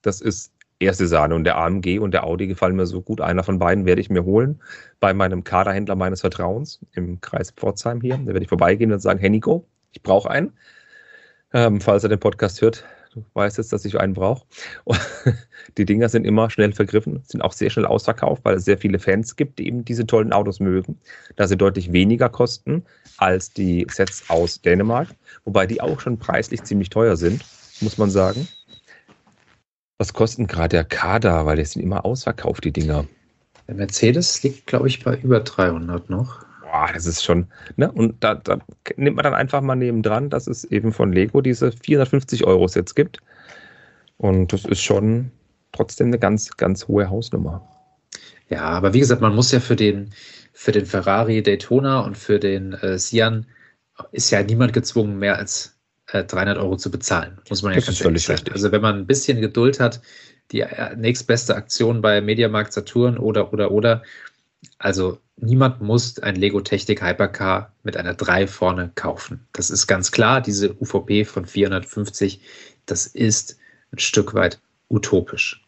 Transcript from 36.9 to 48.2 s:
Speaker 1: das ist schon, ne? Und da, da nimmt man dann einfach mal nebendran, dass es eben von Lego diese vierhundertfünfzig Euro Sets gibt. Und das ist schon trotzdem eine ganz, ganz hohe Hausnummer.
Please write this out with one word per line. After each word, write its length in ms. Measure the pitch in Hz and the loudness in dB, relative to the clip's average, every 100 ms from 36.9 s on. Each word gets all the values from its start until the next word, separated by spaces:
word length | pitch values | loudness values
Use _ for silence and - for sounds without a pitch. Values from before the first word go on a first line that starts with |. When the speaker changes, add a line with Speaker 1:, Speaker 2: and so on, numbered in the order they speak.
Speaker 1:
das 120 | 87 85 | -2 -6
ist 180 | 80 | -4
schon, 240 | - 87 87 - - - | 0 0 0 -12 -12 -2
ne? 140 | 139 | -2
Und 300 | - 113 - | 2 0 2
da, 120 | 110 - | -2 -2
da 240 | - 98 - - - - | -4 -4 -6 -18 -12 -2
nimmt 180 | 143 - | 0 2
man 80 | |
dann 100 | 143 | 0
einfach 280 | 131 135 143 | 0 0 -2
mal 140 | 135 127 | 0 0
nebendran, 540 | 123 113 107 110 139 | 0 0 0 -2 -2
dass 180 | 135 135 | -4 -6
es 180 | 127 - | -10 -4
eben 260 | 107 110 | -2 0
von 220 | 110 110 | 0 2
Lego 280 | 90 104 143 | 4 4 2
diese 300 | 131 120 127 | 2 0 0
vierhundertfünfzig 720 | 113 - 147 131 139 135 117 | -2 0 2 4 0 0 0
Euro 240 | 95 92 92 | 4 6 4
Sets 260 | 90 90 | 0 -2
gibt. 260 | - - - _ - - - - - - _ _ _ | 0 0 -4 _ -20 -20 -20 -20 -20 -20 _ _ _
Und 340 | 104 92 90 | 2 2 2
das 140 | 98 - | -2 -2
ist 160 | 101 | -2
schon 500 | - 101 107 117 127 _ _ _ _ | 2 2 2 0 -4 _ _ _ _
trotzdem 360 | - 117 - 123 | -4 -4 0 0
eine 120 | 117 | 2
ganz, 360 | 101 107 - - | 2 0 -2 -2
ganz 300 | 92 95 - | -2 0 0
hohe 220 | 101 95 | 0 2
Hausnummer. 560 | 98 117 - - 87 - _ _ _ _ - | -2 -4 -4 -4 -8 -14 _ _ _ _ -20